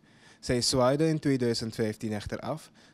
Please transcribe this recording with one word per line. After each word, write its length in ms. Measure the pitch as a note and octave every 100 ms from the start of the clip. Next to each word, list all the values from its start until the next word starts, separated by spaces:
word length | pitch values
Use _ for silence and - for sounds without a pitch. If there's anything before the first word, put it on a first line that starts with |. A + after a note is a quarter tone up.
| _ - - -
Zij 220 | - B2
zwaaide 460 | A2+ C3+ B2 C#3+ D#3+
in 120 | D#3
tweeduizend 560 | D3 C3+ A#2+ A#2 A2+ -
vijftien 380 | A2 G#2+ A2
echter 260 | G#2+ - A2+
af 320 | - D3+ - - -